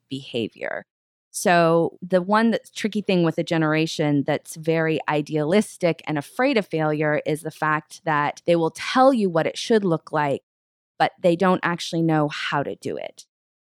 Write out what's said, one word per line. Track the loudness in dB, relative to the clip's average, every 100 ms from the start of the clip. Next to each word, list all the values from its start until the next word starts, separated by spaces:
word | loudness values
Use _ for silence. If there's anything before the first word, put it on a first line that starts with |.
| _
behavior. | -12 -8 -6 -6 -6 -10 -8 -12 _ _ _ _
So | -4 2 4 6 4 0 -4
the | -2 -2
one | 2 2 2
that's | 0 -6
tricky | -8 -6 -4
thing | 0 2
with | 2 0
a |
generation | -2 0 2 0 0 0 0 0
that's | 0 -4 -4 -8
very | -2 0 0 -2 -2
idealistic | -2 -2 -2 2 2 0 -2 -2 -2 -4
and | -6
afraid | -6 -2 0 0
of | -2
failure | -2 -2 0 0 0 -2
is | -4
the | -6
fact | -4 -2 -2 -4 -10 -2
that | 0 0 -4 0
they | 2
will | 0
tell | -4 -4 4 4
you | 4 0
what | 0 -2
it | -4
should | 0 2
look | 2 -2 -2
like, | -2 -2 -2 _ _ _ _ _ -2
but | -2 _
they | 0 2
don't | 2 2
actually | 0 -4 -4 -2
know | 2 2 0
how | -2 -4 -4
to | -4 -8
do | -10 -8
it. | -10 -14 -20 _ _ _